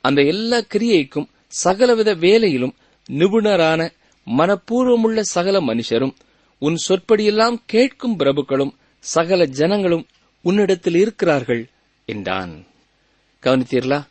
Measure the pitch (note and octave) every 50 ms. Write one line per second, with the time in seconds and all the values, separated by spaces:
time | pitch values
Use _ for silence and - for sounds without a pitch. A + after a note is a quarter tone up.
0 | _ B2+ C#3 C#3+ C#3+ C#3+ E3 G3 A3 A3+ A#3+ A#3+ A3 _ - G#3 A3 A#3 A3 E3+
1 | C#3+ C3+ - D3+ - - _ _ _ _ - - - E3+ F#3+ G3 B3+ B3 A#3+ A3
2 | G#3+ G#3+ G#3 E3 E3 F3+ G3+ A3+ A3+ G3 D3 B2+ B2 C3 - _ _ _ _ _
3 | _ _ B2+ C#3 E3 G3 F#3+ A3+ G#3 G#3+ G3+ F3+ E3 D#3+ D#3+ D#3+ E3 E3+ _ _
4 | _ _ _ _ _ - A2+ C3 D#3 F3+ G3+ F#3+ _ - A3+ B3 B3+ B3+ B3 A#3
5 | A3+ A3+ A3 A3 G#3+ - - F3+ F3 F#3+ G3 G3 E3+ B2 A2+ A#2 A#2 - A#2 A2+
6 | C3 C3+ - _ _ _ _ _ _ _ _ _ - D3 E3 E3 - - F#3+ F#3+
7 | - - A#3 G#3 G#3+ G#3 G#3 G#3+ A3 A#3 A#3+ A3+ _ _ - A3 B3 C#4 - _
8 | - B3 A3+ F3 C#3+ C#3 C#3 D3 C3+ - C3+ C3+ C#3 C#3 - _ _ _ _ _
9 | _ - - E3 E3 E3 F#3+ F#3 F3 C#3+ C3 C3 D3 E3+ G3+ G#3 G3 F#3 E3+ E3
10 | - _ _ _ _ _ _ _ _ F3 F#3 G#3 G#3 F#3+ F#3+ F3 _ F#3 E3+ E3+
11 | G3 A3+ A3 _ - F3 D#3 C#3 B2 A2+ B2 A#2 A2+ B2 _ _ _ _ _ _
12 | _ - A2 G#2 F#2+ F#2 F#2 F#2+ F#2 F2+ D#2+ D2 - _ _ _ _ _ _ _
13 | _ _ _ _ _ _ _ _ - C3 C3 C3 B2+ - - B2 A#2+ C3 C#3 D3
14 | D3 _